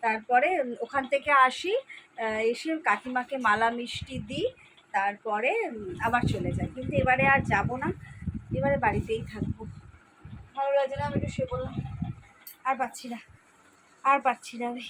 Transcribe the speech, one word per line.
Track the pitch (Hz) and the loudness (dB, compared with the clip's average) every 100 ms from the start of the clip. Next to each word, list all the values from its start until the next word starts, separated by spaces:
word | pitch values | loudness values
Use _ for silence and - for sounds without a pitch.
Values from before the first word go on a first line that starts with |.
তারপরে | 226 220 220 247 302 370 262 240 | 0 -2 4 4 6 2 0 -4
ওখান | 233 277 254 | -4 -2 0
থেকে | 277 285 | -2 4
আসি, | 285 262 254 349 453 | 6 6 4 -2 -2
আহ, | - - - - | -2 -18 -18 -6
এসে | 220 220 226 240 311 320 | -2 0 0 0 -2 -2
কাকিমাকে | - 302 262 254 247 269 | 2 0 0 -4 -2 0
মালা | 233 208 226 | 2 4 4
মিষ্টি | 240 240 - - 254 | 0 -6 -8 -8 -10
দিই, | 208 277 440 508 - - _ | -8 -4 -4 -6 -20 -20 _
তারপরে, | 202 196 202 226 208 240 440 403 | 0 0 -2 -2 0 2 0 -2
উম, | 233 214 339 | -4 -8 -4
আবার | 226 240 | 0 2
চলে | - 196 180 | 2 0 -2
যাই। | - - 254 | -2 -4 -6
কিন্তু | 254 277 | -2 0
এবারে | 254 254 269 | 4 4 6
আর | 269 | 4
যাব | 254 208 202 254 | 4 0 0 -2
না, | 294 - - - - - - 254 | -4 -4 -8 -10 -8 -8 -6 -2
এবারে | 269 277 | 2 2
বাড়িতেই | 233 208 - 226 | 2 0 -2 -4
থাকবো। | - 214 190 - 220 - - - _ _ - - - 277 | -6 -6 -6 -6 -10 -14 -20 -20 _ _ -18 -18 -14 -4
ভালো | 277 277 | 2 2
লাগছে | 269 277 | 2 -2
না, | 285 | -2
আমি | - | -2
একটু | - | -2
শুয়ে | - 523 | -4 -4
পড়লাম। | 494 262 - - - - - - _ - - | -4 -6 -6 -8 -6 -8 -8 -16 _ -20 -10
আর | 254 262 | -4 -2
পাচ্ছি | 254 - 254 | -4 -8 -12
না, | 233 - - _ _ _ _ _ _ | -14 -14 -20 _ _ _ _ _ _
আর | 262 277 | 2 4
পাচ্ছি | 269 233 - 233 | 4 -2 -6 -8
না | 240 | -6
আমি। | 240 | -6